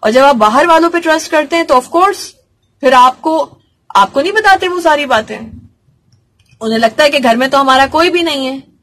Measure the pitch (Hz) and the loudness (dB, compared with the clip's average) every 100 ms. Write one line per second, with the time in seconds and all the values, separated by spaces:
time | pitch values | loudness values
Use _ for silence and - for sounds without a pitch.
0 | 214 240 277 262 214 233 339 330 339 339 | 0 2 2 2 2 2 2 2 2 -2
1 | 330 320 320 320 294 339 330 262 247 330 | -2 -4 -2 -4 -2 -4 0 0 0 0
2 | 381 392 - _ _ _ _ _ 269 254 | 0 -2 -12 _ _ _ _ _ 0 4
3 | 254 254 - 214 190 _ _ _ _ - | 2 2 -4 -4 -4 _ _ _ _ -2
4 | 196 - 311 403 415 381 370 359 339 294 | 0 0 -2 0 2 2 0 -2 0 0
5 | 285 240 214 214 226 - - _ _ _ | 0 -4 -4 -12 -16 -20 -20 _ _ _
6 | _ _ _ _ _ _ 220 220 226 220 | _ _ _ _ _ _ -4 0 0 2
7 | 302 294 247 226 262 277 269 262 269 302 | 0 2 0 0 0 0 2 2 2 0
8 | 349 349 339 285 262 269 - _ | 0 0 -4 -4 -6 -10 -14 _